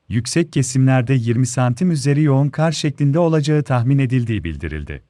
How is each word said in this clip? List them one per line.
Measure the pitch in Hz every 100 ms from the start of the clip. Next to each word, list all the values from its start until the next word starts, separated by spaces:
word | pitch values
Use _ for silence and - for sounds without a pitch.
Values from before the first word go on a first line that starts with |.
| -
yüksek | 113 120 165 170
kesimlerde | 151 127 135 131 131 120
yirmi | 135 117 117 127
santim | - 127 123 180
üzeri | 156 131 143
yoğun | 151 135 143
kar | - 160
şeklinde | 151 151 127 143 156
olacağı | 170 160 147 151
tahmin | 143 127 117 139
edildiği | 131 127 117 107
bildirildi. | 80 73 76 78 76 71